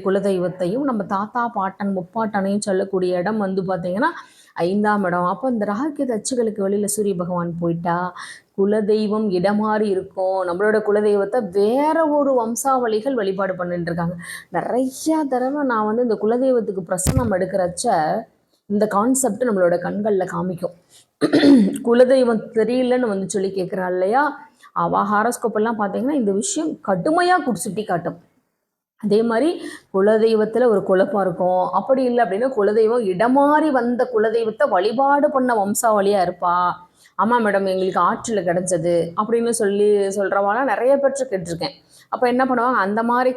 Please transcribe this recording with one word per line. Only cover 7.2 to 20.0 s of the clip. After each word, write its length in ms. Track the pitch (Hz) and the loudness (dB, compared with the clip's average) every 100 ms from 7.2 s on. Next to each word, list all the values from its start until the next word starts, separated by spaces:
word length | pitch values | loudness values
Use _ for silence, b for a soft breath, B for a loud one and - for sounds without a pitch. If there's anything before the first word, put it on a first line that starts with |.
| 175 175 170 170 | -4 -4 -4 -2
போயிட்டா 380 | 170 170 175 175 180 - B B B | -2 -2 -2 -2 -4 -8 B B B
குலதெய்வம் 720 | - 196 214 202 214 214 214 214 | -2 0 2 2 0 0 0 0
இடமாறி 560 | 180 190 208 214 214 214 | 0 0 0 0 0 0
இருக்கும். 500 | 190 190 - 185 190 180 | -2 -4 -4 -2 0 -2
நம்மளோட 300 | 175 214 214 | 0 2 2
குலதெய்வத்தை 580 | 208 202 208 202 196 247 202 | 2 2 2 2 0 -2 -2
வேற 460 | 196 202 254 294 320 320 294 | 0 2 2 2 2 2 2
ஒரு 160 | 277 | 2
வம்சாவளிகள் 840 | 254 226 233 277 262 240 214 262 254 | 2 0 -2 0 0 0 -2 -2 -2
வழிபாடு 340 | 190 190 190 | -2 -2 -2
பண்ணிட்டு 360 | 180 175 175 170 | -4 -4 -4 -4
இருக்காங்க. 260 | 170 170 170 B B B | -4 -4 -6 B B B
நிறைய 720 | 170 - 226 262 - 311 320 285 | -6 -2 -2 -2 -4 -2 0 0
தடவை 320 | 247 254 294 269 | -2 -2 -2 -2
நான் 160 | 226 214 | 0 0
வந்து 180 | 226 247 | 0 0
இந்த 100 | 208 | 0
குலதெய்வத்துக்கு 640 | 214 240 262 247 202 190 170 | 0 0 2 0 0 -6 -4
பிரசனம் 460 | 180 - 262 233 185 | -2 0 0 0 -2
எடுக்கிறச்ச 500 | 185 196 180 175 240 180 156 202 240 _ _ _ - | -2 -2 -2 -2 -2 0 0 -2 -6 _ _ _ -4
இந்த 160 | 202 208 | -2 0
கான்செப்ட் 580 | 196 226 262 247 196 247 | 0 2 2 0 0 0
நம்மளோட 300 | 196 175 170 | 2 2 0
கண்கள்ல 440 | 175 190 | -2 -4